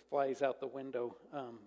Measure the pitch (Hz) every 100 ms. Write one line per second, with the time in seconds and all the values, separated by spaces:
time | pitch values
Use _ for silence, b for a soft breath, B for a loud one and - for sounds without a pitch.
0 | - 143 135 127 139 - 135 135 135 127
1 | 120 - - 143 123 113